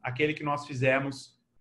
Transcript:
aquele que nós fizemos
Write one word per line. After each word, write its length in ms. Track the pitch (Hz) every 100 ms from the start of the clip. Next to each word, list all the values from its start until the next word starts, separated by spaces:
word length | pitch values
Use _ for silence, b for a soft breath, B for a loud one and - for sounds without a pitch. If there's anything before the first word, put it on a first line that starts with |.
aquele 320 | 127 123 151
que 100 | 156
nós 220 | 147 143 -
fizemos 680 | 135 131 131 139 135 - _ _ _